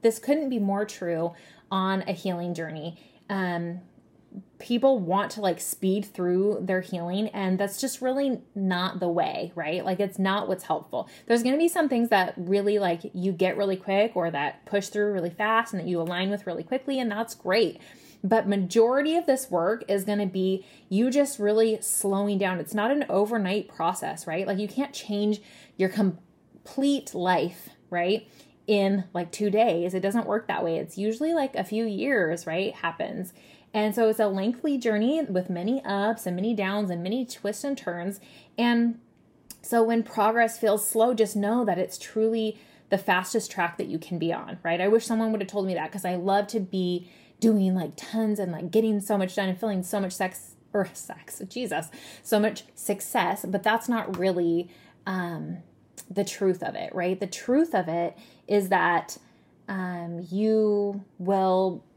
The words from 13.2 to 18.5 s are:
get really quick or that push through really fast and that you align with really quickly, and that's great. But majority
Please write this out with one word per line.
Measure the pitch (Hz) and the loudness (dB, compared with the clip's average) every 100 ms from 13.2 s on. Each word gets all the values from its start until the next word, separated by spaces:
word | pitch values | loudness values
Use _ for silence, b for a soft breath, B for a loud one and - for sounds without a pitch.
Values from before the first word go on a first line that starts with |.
| 185 | -2
get | 175 - - | 2 2 2
really | 196 190 | 0 0
quick | - 196 220 | 0 2 2
or | - 170 | 2 -2
that | 156 147 - - | -2 -4 -6 -4
push | 202 196 | -2 -2
through | 208 208 | -2 0
really | 196 175 | 0 -2
fast | 170 214 220 233 | -2 2 2 2
and | 190 | -2
that | - | -2
you | 175 | -2
align | 165 180 190 | 0 -2 -2
with | 202 196 | -2 -4
really | 170 | -8
quickly, | 165 262 - 269 | -4 -4 -2 -2
and | 240 | -2
that's | 208 226 | -2 -6
great. | - 180 196 190 - B B B B | -6 0 2 2 0 B B B B
But | 190 226 | 2 2
majority | 196 | 4